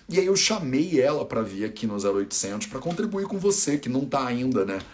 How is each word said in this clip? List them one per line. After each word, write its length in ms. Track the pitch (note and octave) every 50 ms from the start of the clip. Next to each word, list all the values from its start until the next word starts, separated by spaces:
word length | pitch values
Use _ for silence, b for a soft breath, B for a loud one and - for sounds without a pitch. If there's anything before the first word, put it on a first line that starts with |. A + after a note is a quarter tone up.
| B -
E 100 | E3 F#3
aí 60 | F3+
eu 100 | F#3 G3
chamei 640 | F#3+ - - A3 G#3 E3 B2+ C3 C#3 E3 F#3 D#3+ C3
ela 240 | B2+ C#3+ D3+ C#3+ C#3+
pra 200 | - - A2+ A2
vir 200 | G2+ F#2+ G2 G#2+
aqui 220 | G#2 G#2+ - A#2
no 140 | A2 G#2 G2+
Zero 160 | G2 G2+ G2
oitocentos 500 | G2+ G2+ - - - - G2 G#2 G#2 -
pra 140 | - - C3+
contribuir 480 | - E3 E3+ G3 A3+ G3 G3 G3 G3
com 100 | - G#3
você 400 | F#3+ F3 G3+ G3 - - D3 D3
que 100 | D3 -
não 160 | A#2+ B2 C3+ C#3
tá 220 | B2+ C#3 C#3 C3
ainda, 400 | B2 A#2+ B2 B2+ C3 B2 G2+ F#2+
né, 140 | G2 F#2+ F#2+ F2+ B